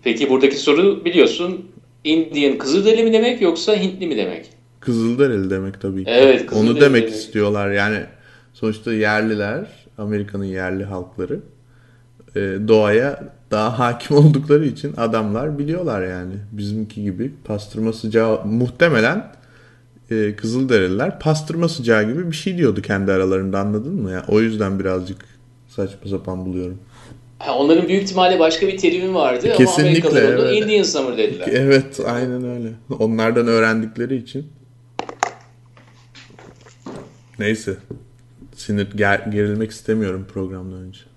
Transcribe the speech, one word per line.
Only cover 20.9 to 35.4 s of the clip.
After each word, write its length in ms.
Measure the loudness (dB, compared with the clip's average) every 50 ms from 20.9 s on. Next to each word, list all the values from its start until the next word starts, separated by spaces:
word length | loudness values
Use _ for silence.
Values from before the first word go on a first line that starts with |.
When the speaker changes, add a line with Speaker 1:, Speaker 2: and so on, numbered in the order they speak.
| 0 -2 -2 -4 -4 -2
Speaker 2:
pastırma 500 | 0 0 0 0 -2 -6 -4 -2 -2 -2
sıcağı 340 | -2 -2 0 2 4 4 2 0
gibi 200 | -2 -4 -6 -6
bir 40 | -8
şey 220 | -4 -4 -4 -2
diyordu 240 | 2 2 2 2 0
kendi 300 | -4 -2 -2 -2 0 0
aralarında, 480 | 2 2 2 2 0 -2 -2 -2 -2 -2
anladın 420 | -2 -2 -4 -4 -4 -6 -6 -6
mı? 100 | -6 -6
Yani 120 | -6 -8 -4
o 120 | 2 2 2
yüzden 380 | 2 2 0 -2 -4 -2 -2 -2
birazcık 380 | -2 -2 -2 -4 -6 -8 -12 -14 -16 -20 _ _ _ _ _ _ _
saçma 420 | _ -8 -8 -8 -8 -8 -12 -10 -8
sapan 360 | -8 -6 -6 -8 -8 -8 -8
buluyorum. 320 | -6 -6 -6 -6 -8 -10 -14 -18 -20 -20 -20 -20 -20 -20 -20 -20 -20 -20 -12
Speaker 1:
Ha, 180 | -6 -4 -2
onların 300 | 0 4 4 4 4 4
büyük 160 | 2 0 0 0
ihtimalle 360 | -2 0 2 4 4 4 4
başka 280 | 4 2 2 0 -2
bir 100 | -2 -2
terimi 360 | 0 0 0 0 0 -2 -2 0
vardı 320 | 0 0 0 0 0 0
ama 80 | 0 4
Speaker 2:
Kesinlikle, 260 | 4 4 4 4 2 2 4 4 4 2 4
Speaker 1:
Amerikalılar 260 | 4 4 4 4 4
onu 80 | 2 2
Speaker 2:
evet. 160 | 2 2 0 2
Speaker 1:
Indian 200 | 2 2 2 2
Summer 340 | 2 -2 -2 -4 -2 -2
dediler. 300 | 0 -2 -2 -2 -4 -4 -2
Speaker 2:
Evet, 480 | 0 2 4 6 4 4 4 0 -8 -6 -4
aynen 380 | -4 -2 -2 -4 -4 -4 -6 -6
öyle. 240 | -6 -6 -8 -8 -10 -10 -14 -12 -12 -4 -2
Onlardan 480 | 0 0 0 2 0 2 2 2 2
öğrendikleri 680 | 2 2 4 4 2 2 0 -2 -6 -6 -8 -6 -4 -4
için. 320 | -6 -6 -8 -12 -12 -12 -12 -20 -20 -20 _ _ _ _ _ _ -6 -6 -6 -8 -8 -8 -8 -8 -16